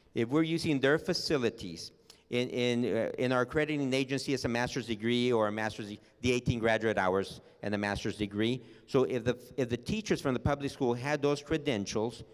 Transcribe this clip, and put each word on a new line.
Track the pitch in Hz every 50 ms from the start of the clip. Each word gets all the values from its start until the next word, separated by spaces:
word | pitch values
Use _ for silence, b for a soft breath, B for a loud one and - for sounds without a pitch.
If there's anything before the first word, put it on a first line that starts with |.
| b b -
if | 120 117 120
we're | 139 160
using | 165 160 165 160 - 165 147 131
their | 131 139 151 160
facilities, | - - 170 - - - 160 135 117 107 - - 107 90 82 - - - - B B B B B B -
in, | 117 123 123 -
in, | - 123 123 123 120 120 123 101 92
uh, | 113 101 - - -
in | 127 123
our | 131 123
accrediting | 123 - - 156 151 147 151 143 139 127
agency, | 131 135 135 123 139 131 - 143 135
it's | 123 -
a | 131
master's | 117 117 123 120 - 131 110
degree | 113 113 101 107 117 120 120 123 123
or | 120 110 107 104
a |
master's | 104 110 110 110 110 - 110 101
de-, | 104 b b b b -
the | - 127
eighteen | 123 127 123 - 120 117
graduate | 110 113 110 107 110 110 104 101
hours | 95 92 92 98 95 - - - B B B B
and | - 104 104
a | 101
master's | 104 101 101 92 - 113 95
degree. | 101 104 95 101 104 110 117 127 113 B B B B B
So | - - 131 123
if | 85 127 120 110
the, | 123 120 - - - -
if | - 127 117
the | 123
teachers | 120 - - 214 220 214 - 180 -
from | - 139 127
the | 117
public | - 151 143 143 139 131
school | - - 139 120 120
had | 123 123 143 151 143
those | 139 143 147 147
credentials, | - - 160 151 143 147 120 101 98 - - 107 110 123 - - - B